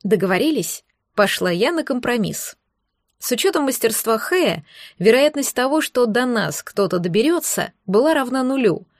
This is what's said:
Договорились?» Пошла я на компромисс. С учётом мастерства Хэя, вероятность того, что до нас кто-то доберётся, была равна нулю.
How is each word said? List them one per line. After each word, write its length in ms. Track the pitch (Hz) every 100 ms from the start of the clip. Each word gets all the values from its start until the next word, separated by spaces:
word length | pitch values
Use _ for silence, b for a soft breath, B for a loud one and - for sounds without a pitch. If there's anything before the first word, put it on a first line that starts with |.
Договорились?» 800 | 196 202 185 185 294 277 170 - _ _ _ -
Пошла 340 | 196 - 185
я 220 | 175 254
на 120 | 339
компромисс. 720 | 302 247 247 240 170 - - - _ _ _ _ _ _
С 120 | -
учётом 320 | 240 381 330
мастерства 540 | 277 - 226 220 226 220
Хэя, 460 | - 359 254 165 B B B B
вероятность 560 | 185 247 302 285 277 -
того, 260 | 262 311
что 240 | - 247 240
до 200 | 220 247
нас 360 | 226 160 -
кто-то 380 | - - 190 185
доберётся, 720 | 175 190 277 339 - - - _ -
была 280 | 202 294
равна 300 | 302 254 262
нулю. 440 | 254 269 220 156 - B